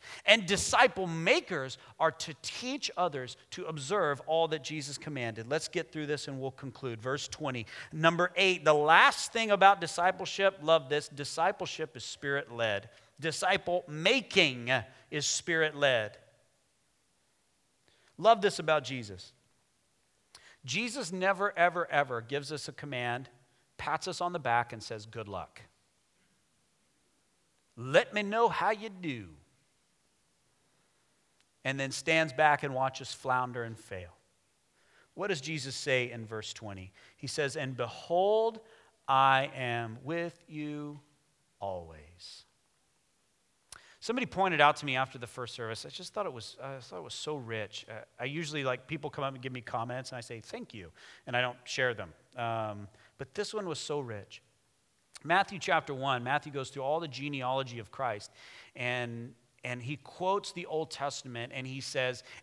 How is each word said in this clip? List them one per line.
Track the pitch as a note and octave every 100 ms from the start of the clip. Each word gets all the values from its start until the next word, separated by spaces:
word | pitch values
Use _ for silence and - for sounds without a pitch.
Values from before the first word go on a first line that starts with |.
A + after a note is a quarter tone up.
| - - -
And | A3+ F3+
disciple | G3 - A3+ B3 - F#3
makers | E3 E3+ D#4 - E3+ C3 - - -
are | D#3+
to | D#3 - D3+
teach | - - B3 C#4 -
others | - F3 C#3+ B2 - -
to | -
observe | E3+ D#3 C3+ G3+ D#3 C#3 -
all | D#3+ E3
that | D#3
Jesus | B2+ D3+ C#3 C#3
commanded. | - C#3 A#2+ A2 A2+
Let's | D3+ -
get | F3 D#3+
through | D#3+ D3
this | D3 -
and | C3+
we'll | C3
conclude. | B2+ C#3 - C3+ A2+
Verse | A#2+ C#3 -
twenty. | - D3+ B2+ A2 - -
Number | D#3 E3 E3+ F3+ F3+
eight, | F#3+ F3+ D3
the |
last | D3+ D3 E3+ C4 - -
thing | A3+ A3+
about | G3+ F#3+ G3
discipleship, | E3+ - F3 F3+ F3 - G3 F#3+
love | D3+ E3 C3+
this, | D3 C#3+
discipleship | C#3 C#3 - F3 G3+ E3 - D#3+ A#2+
is |
spirit-led. | - - C#3+ C#3 C#3+ A#2 A2+ G2+ - - - _
Disciple | D#3 D3 F#3+ F#3+ - F3 -
making | D3+ F3 C4 G#3 G3 D#3+ B2+ A#2+ C3 G2+ - -
is | D3+ C#3+
spirit-led. | - - E3 D#3 C#3+ C#3+ B2 G#2+ - - _ _ _ _ _ _ _ _ _ _ _ _ _ _ _ _ _ _ -
Love | G3 A3
this | G3 -
about | D#3+ D#3
Jesus. | A#2+ C3 G#2 F#2 - _ _ _ _ _ _ _ _ _ _ - - - C3
Jesus | D#3 A#3+ C#4 F3+
never, | F#3 F#3+ F#3 G3+ F#3+
ever, | F3 E3+ E3+
ever | D3 C#3 A#2+
gives | A2+ C#3+ C#3
us | D3+ -
a |
command, | C#3 D3 C3 A#2+ B2 C3+ - _ _ _ _
pats | - D#3 -
us | F3
on | F3
the | F3
back | B2+ A#2 A#2+
and | A2+
says, | - A2 G#2+
"Good | A2+ G#2
luck. | F#2+ D#2+ - - _ _ _ _ _ _ _ _ _ _ _ _ _ _ _ _ _ _ _ _
Let | - B2+ D3+ A#3+
me | G#3
know | G3+ A3 A#3
how | D#3+ F3+
you | A3 G#3+
do." | F#3 F3 B2 F#2 D2 _ _ _ _ _ _ _ _ _ _ _ _ _ _ _ _ _ _ _ _ _ _
And | C3 C3+
then | C3+
stands | C3 - D#3+ D#3+
back | C3 D#3 C#3+
and | D3 C3
watches | C3 - B2+
flounder | - C#3+ B2+ B2 B2
and | A#2 A2
fail. | - F#2+ F2+ - _ _ _ _ _ _ _ _ _
What | - G3
does | F3
Jesus | C#3+ D#3 C3
say | B2 - C3 B2
in | A#2
verse | A2 A2 G#2
twenty? | - G#2+ G2 F#2 - - _
He | C#3
says, | - C#3+ D3+
"And | C3+ B2+
behold, | A#2+ - - F3 G3 A3 A3+ A3 - - _ _ -
I | C3+ C3+ C3+ C#3
am | C3 B2 A#2+ A#2 A2+
with | C3 E3+ E3+ - -
you | D3+ D3+ D3 D3 D3 _ _ _ _ _ _
always." | G2+ F#2 E2 D#2+ D2+ F2 - - - _ _ _ _ _ _ _ _ _ _ _ _ - - -
Somebody | - B3 A#3+
pointed | F3+ F#3+ D#3+
out | D3 D3+
to | D3
me | C3
after | C3 C3+
the | A#2
first | - A#2+
service, | - A2+ A2 C#3+
I |
just | - F3+
thought | - F#3+
it |
was, | B2 G#2+ -
I | C3 C3+
thought | B2 -
it |
was | C3+
so | - - D3+
rich. | A2+ A2 G2+ - -
Uh, | A2 - _
I |
usually, | B2+ D3 D#3 D3+
like, | C3 B2+ -
people | D#3 D3
come | -
up | C#3
and | C3
give | C3
me | B2+
comments, | A2+ B2 A#2 B2 C3
and | B2+
I |
say, | A2+ A#2
"Thank | G#2+ A#3 A3+
you," | A2 E2+ - - - -
and | B2
I |
don't | B2+ A#2+
share | - - B2+
them. | A2 F2+ - _ B2+
Um, | A#2 A2+ G#2+ G#2 G2+ - - _
but | C#3
this | - G3+
one | A3 F#3+
was | D3
so | - D3
rich. | B2+ G#2+ F#2+ - _ _ _ _ _ _ _ -
Matthew | C#3+ F3+ G3 G3
chapter | - E3+ -
one, | C3+ C3+ B2+
Matthew | A#2+ C#3+ D#3
goes | C#3 C3
through | C#3
all | C3+ D#3
the | E3
genealogy | B2+ C#3+ C#3 B2+ C3 C3 A#2
of | G#2
Christ, | - C3 G#2 - - - - -
and, | - B2 B2 A#2+ A#2 A#2+ - _ _
and | B2 B2
he | A#2+ D3
quotes | - - F3+ G3+ G3
the | F3+ E3+
Old | D#3 D#3+
Testament, | - C#3+ - C3 A#2 B2
and | C3+
he | C3 C3+
says, | B2+ C#3+ B2+ B2 - -